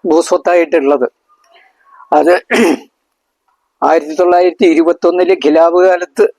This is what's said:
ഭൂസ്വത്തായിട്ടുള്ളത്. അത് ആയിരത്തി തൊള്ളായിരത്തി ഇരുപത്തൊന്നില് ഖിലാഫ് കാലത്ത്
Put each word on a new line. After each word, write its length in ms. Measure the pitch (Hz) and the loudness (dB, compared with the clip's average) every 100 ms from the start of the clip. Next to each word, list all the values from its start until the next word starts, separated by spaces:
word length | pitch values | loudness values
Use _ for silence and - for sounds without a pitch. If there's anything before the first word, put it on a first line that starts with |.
| 180 | 0
ഭൂസ്വത്തായിട്ടുള്ളത്. 1000 | 160 165 180 - 175 165 165 139 143 123 _ _ _ _ _ _ _ _ - - | -2 0 -2 0 0 0 -2 0 -2 -4 _ _ _ _ _ _ _ _ -20 -4
അത് 280 | 151 151 180 _ 226 190 135 - _ _ _ _ _ _ _ _ _ | -2 0 -2 _ -2 -2 -2 -8 _ _ _ _ _ _ _ _ _
ആയിരത്തി 320 | 143 160 147 160 | -2 -2 -2 -2
തൊള്ളായിരത്തി 500 | 180 180 180 165 190 | 0 2 0 0 0
ഇരുപത്തൊന്നില് 720 | 160 165 170 175 175 175 185 170 | 2 0 0 0 0 0 0 0
ഖിലാഫ് 380 | 160 170 175 185 | 2 2 2 0
കാലത്ത് 360 | 180 175 - 208 | 0 -6 -4 -4